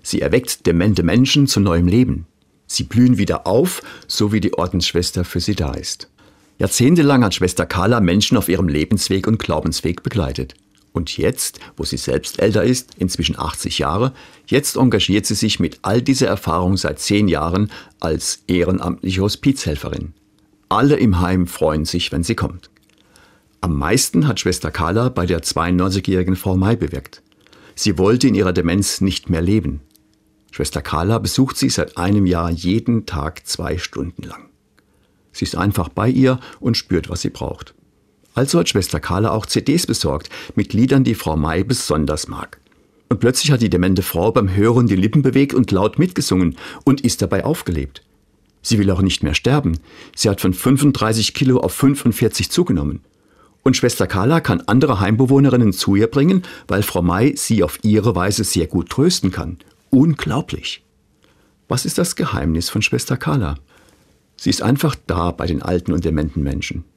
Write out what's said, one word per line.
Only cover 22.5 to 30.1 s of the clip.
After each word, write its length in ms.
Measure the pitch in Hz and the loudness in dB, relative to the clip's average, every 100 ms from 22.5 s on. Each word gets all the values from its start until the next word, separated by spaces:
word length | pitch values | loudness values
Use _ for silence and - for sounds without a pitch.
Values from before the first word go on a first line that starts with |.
| 90 - _ _ _ _ _ _ _ _ _ | -6 -20 _ _ _ _ _ _ _ _ _
Am 160 | 87 71 | -4 -2
meisten 520 | 73 131 - 165 151 | 0 0 0 0 0
hat 100 | - | 0
Schwester 320 | - 90 80 | -2 -2 -4
Carla 380 | - 82 107 123 | -4 -2 0 0
bei 180 | 107 87 | -2 -2
der 160 | 85 | -2
zweiundneunzigjährigen 960 | - - 82 90 92 95 - 92 90 92 | -2 -2 0 0 0 -2 0 0 0 -2
Frau 200 | 98 92 | 0 0
May 200 | 95 117 | 2 0
bewirkt. 460 | 82 71 - - _ _ _ - - | -2 -6 -12 -20 _ _ _ -20 -20
Sie 240 | - 104 90 | -4 -2 2
wollte 300 | 95 123 135 | 2 4 4
in 80 | 98 | 4
ihrer 160 | 92 | 2
Demenz 480 | 90 85 92 98 - | 2 2 0 0 0
nicht 300 | 95 - - | -2 -2 -2
mehr 120 | 82 | -2
leben. 380 | 87 107 78 69 _ _ _ | 2 0 0 -8 _ _ _